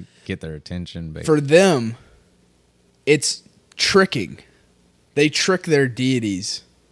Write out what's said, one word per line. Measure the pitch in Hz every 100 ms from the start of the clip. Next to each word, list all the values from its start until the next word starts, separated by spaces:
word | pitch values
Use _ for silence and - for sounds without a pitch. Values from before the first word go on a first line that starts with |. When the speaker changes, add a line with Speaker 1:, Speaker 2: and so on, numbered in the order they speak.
| - _
Speaker 1:
get | - 92
their | 82
attention, | 76 - 87 87 85 82
basically. | 80 135 151
Speaker 2:
For |
them, | 139 160 196 143 113 117 _ _ _ _ _ _ _ _ _ _ -
it's | 147 - - _ _ _ -
tricking. | - 196 190 131 90 - - _ _ _ _ _ _
They | 143 143
trick | - - 185
their | - 143 135
deities | 117 131 127 107 95 104 - - _ _